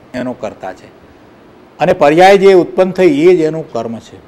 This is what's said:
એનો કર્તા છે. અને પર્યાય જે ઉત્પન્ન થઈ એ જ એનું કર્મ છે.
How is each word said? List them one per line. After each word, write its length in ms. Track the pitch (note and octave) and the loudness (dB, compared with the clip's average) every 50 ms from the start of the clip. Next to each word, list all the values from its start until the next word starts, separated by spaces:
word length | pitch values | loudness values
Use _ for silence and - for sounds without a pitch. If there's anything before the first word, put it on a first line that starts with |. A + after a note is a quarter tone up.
| _ _ - | _ _ -14
એનો 200 | - B2 B2+ A#2+ | -12 -10 -10 -12
કર્તા 400 | - - G#2 - - - F#2+ F#2 | -12 -12 -14 -14 -14 -14 -16 -16
છે. 140 | - - - - _ _ _ _ _ _ _ _ _ _ _ _ _ _ _ _ - | -16 -20 -20 -20 _ _ _ _ _ _ _ _ _ _ _ _ _ _ _ _ -6
અને 140 | D3 E3 F3 | -4 -4 -2
પર્યાય 440 | D#3+ D#3+ C#3+ D3+ E3 F3+ F#3+ G3+ G3 | 0 0 2 2 4 4 4 4 4
જે 160 | F#3 G3 G3 | 4 4 4
ઉત્પન્ન 380 | F3+ E3 - - - F#3 F#3 | 4 2 0 -2 -2 -2 -2
થઈ 160 | F3 F3+ F#3 F3+ | -2 0 0 0
એ 300 | C#3+ C#3 D#3 F3+ F#3 F3 | 0 2 2 2 2 2
જ 20 | |
એનું 320 | D#3+ D#3 D#3+ D#3+ D#3 - | 0 -4 -6 -8 -12 -12
કર્મ 280 | - A#2 A2+ A#2 A#2 A2 | -10 -10 -10 -10 -12 -14
છે. 180 | - - - F2+ D#2+ | -16 -20 -20 -20 -20